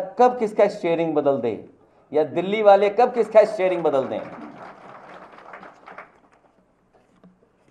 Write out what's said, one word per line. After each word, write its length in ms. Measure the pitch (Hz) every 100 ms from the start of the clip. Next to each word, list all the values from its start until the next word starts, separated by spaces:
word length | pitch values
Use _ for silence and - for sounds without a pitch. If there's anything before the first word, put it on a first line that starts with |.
| 180 -
कब 200 | 247 240
किसका 300 | 214 220 202
स्टीयरिंग 460 | - 170 160 165
बदल 260 | 147 139 135
दे 120 | 117 95 92 _ _ _ _
या 120 | 147
दिल्ली 380 | 151 147 185 214
वाले 260 | 208 196 202
कब 220 | 202 247
किसका 300 | 247 214 214
स्टीयरिंग 380 | 208 - 185 175
बदल 220 | 156 139
दें? 160 | 117 104 87 85 76 - - - - - - - - - - - - - - - - _ _ _ _ _ _ _ _ _ _ _ 180 _ _ _ _